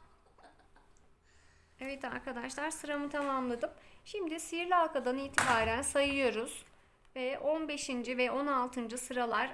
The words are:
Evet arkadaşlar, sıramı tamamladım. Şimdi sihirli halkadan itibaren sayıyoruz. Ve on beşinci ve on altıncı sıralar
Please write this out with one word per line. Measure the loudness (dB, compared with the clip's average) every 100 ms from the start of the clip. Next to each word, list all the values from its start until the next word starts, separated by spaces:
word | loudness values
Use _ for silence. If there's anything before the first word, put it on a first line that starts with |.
| -20 -20 _ -20 -20 -20 -20 -20 -20 -20 -20 -20 _ -20 -20 -20 _ -12
Evet | -10 -8
arkadaşlar, | -6 -6 -6 -6 -6 -4 -4
sıramı | -4 -4 -4 -2
tamamladım. | -2 0 0 0 -2 -4 -6 -20 -20
Şimdi | -10 -6 -4 -4
sihirli | -4 -4 4
halkadan | 4 4 2 0 0
itibaren | -2 0 4 4 4 2
sayıyoruz. | 2 4 4 4 2 2 -2 -8 -14 -20 -20 _ -14 -6
Ve | -4 -2
on | 0 0 0
beşinci | -4 -4 -4 -2 2
ve | 2
on | 2 2
altıncı | 2 0 -2 -6 -6
sıralar | -4 -2 2 2 0